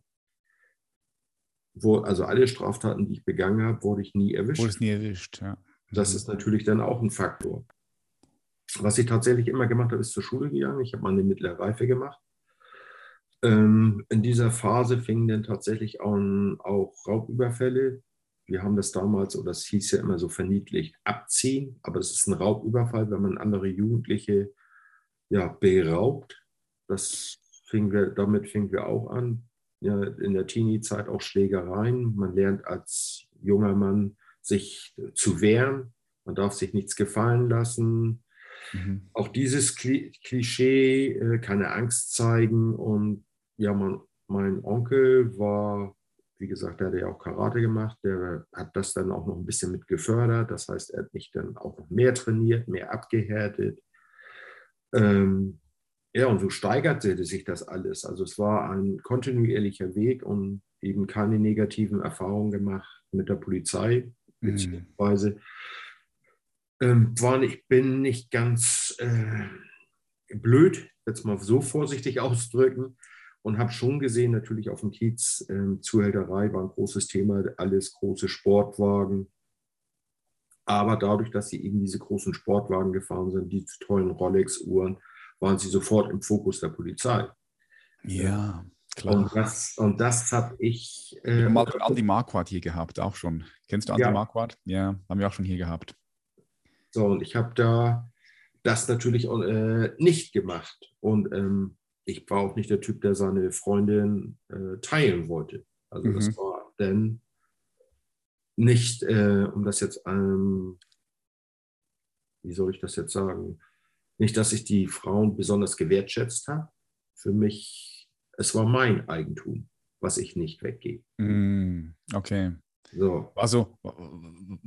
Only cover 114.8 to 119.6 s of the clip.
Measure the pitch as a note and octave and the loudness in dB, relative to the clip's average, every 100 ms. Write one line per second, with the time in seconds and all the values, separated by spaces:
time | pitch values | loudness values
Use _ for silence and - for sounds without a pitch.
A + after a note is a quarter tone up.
114.8 | F2 - F#2 G2+ G#2+ F#2+ F#2+ G2+ F#2+ - | 2 -4 -2 2 2 2 0 2 0 0
115.8 | E2+ G2 G2 A#2 B2 - - D#3 D#3 _ | 2 2 0 -4 -4 -6 -6 -6 -8 _
116.8 | _ _ _ _ G2+ G#2 G#2 - - - | _ _ _ _ -2 2 2 -2 -12 -18
117.8 | - - - _ _ - G2+ A2 A2+ B2+ | -20 -20 -20 _ _ -6 -2 2 4 4
118.8 | B2 F2 - D#2+ D#2 - - A2+ | 4 2 0 -6 -6 -8 -10 -10